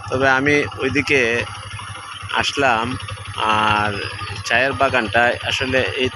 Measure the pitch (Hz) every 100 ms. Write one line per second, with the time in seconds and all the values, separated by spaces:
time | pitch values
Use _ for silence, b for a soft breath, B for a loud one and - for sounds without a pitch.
0 | - 131 135 131 143 147 104 - 135 135
1 | 139 139 117 117 110 - - - - -
2 | - - - 117 - 143 135 113 120 131
3 | - - - 117 110 107 107 107 107 101
4 | - - - - - 120 135 131 135 123
5 | 107 117 120 - 120 - 131 131 98 107
6 | 127